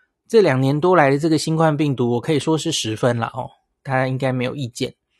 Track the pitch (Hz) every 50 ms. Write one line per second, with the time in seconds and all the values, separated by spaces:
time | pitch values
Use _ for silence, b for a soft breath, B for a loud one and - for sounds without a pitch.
0 | _ _ _ _ _ _ - 226 202 165 135 127 131 135 143 151 147 180 185 175
1 | 147 139 139 143 151 170 160 147 - - 160 160 165 160 151 143 156 147 139 120
2 | 127 120 120 120 120 - 160 143 - - 160 151 143 165 143 - - 110 110 104
3 | - 127 120 117 113 117 - 120 123 - - _ _ _ _ _ - 143 135 131
4 | 131 131 131 127 135 131 127 127 123 123 - 147 143 113 - - - - - _
5 | _ _ _ _